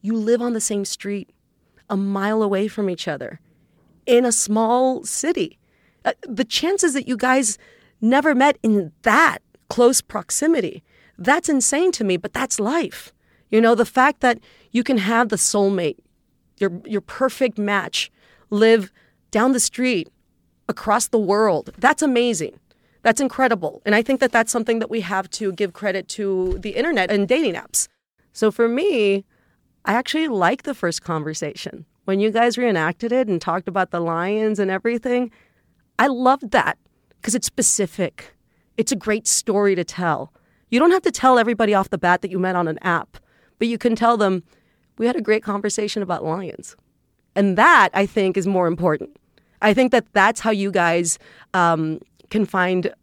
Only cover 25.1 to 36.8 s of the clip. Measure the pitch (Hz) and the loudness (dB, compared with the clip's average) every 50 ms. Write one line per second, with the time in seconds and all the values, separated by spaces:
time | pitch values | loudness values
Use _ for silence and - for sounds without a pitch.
25.1 | 196 190 190 180 - - 220 196 185 170 208 185 170 - 202 208 185 196 180 _ | -4 -4 -4 -6 -8 -6 -6 -6 -4 -4 -4 -6 -6 -6 -6 -4 -4 -4 -6 _
26.1 | - - 214 196 190 185 185 185 180 175 - 220 196 - 247 330 339 220 185 208 | -10 -6 -4 -2 -2 -2 -2 -2 -4 -4 -6 -8 -4 -2 -2 0 0 0 0 0
27.1 | 208 202 202 180 247 285 320 233 170 - - - - - - - _ _ _ _ | 0 0 2 2 2 0 0 0 -2 -4 -10 -6 -4 -4 -4 -6 _ _ _ _
28.1 | _ _ _ _ _ - - 214 202 - 233 233 233 254 349 415 359 247 214 202 | _ _ _ _ _ 0 0 0 2 2 0 2 2 0 0 0 0 2 2 2
29.1 | 196 196 196 _ _ _ _ _ _ _ _ _ _ _ _ - 196 233 254 - | 0 0 -4 _ _ _ _ _ _ _ _ _ _ _ _ -2 -2 -2 -2 -2
30.1 | - 311 320 311 240 196 180 170 233 262 - - 269 - - 175 165 - _ - | -4 -4 -2 -2 -2 0 2 2 0 0 -4 -10 -8 -4 -4 -4 -4 -6 _ -6
31.1 | 170 156 151 156 156 - - 147 - - - - - - 156 _ _ _ _ - | -6 -6 -4 -6 -8 -8 -8 -8 -8 -10 -14 -14 -14 -14 -20 _ _ _ _ -2
32.1 | 190 196 202 220 208 226 233 240 220 247 247 240 208 170 156 160 175 _ - 233 | 0 2 2 0 2 2 2 2 0 0 0 0 0 2 0 -2 -2 _ -4 -2
33.1 | 240 254 262 214 190 165 - - 165 185 180 - 170 196 185 - - 175 170 165 | 0 0 0 0 -2 -2 -2 -2 -4 -4 -4 -4 -4 -4 -4 -2 -2 -4 -4 -2
34.1 | 165 165 175 185 208 214 220 220 214 196 202 190 190 190 - 220 233 233 - 254 | -2 -2 -2 -2 -2 0 0 -2 0 0 0 -2 -2 -2 -2 -2 -2 -2 -2 -2
35.1 | 247 247 247 226 _ _ _ _ _ _ _ _ _ _ _ _ _ - 226 285 | 0 0 -2 -4 _ _ _ _ _ _ _ _ _ _ _ _ _ -4 -2 -2
36.1 | 269 240 254 254 269 269 - 214 208 247 131 147 156 _ | -2 0 2 2 2 2 -2 -2 0 0 0 0 -4 _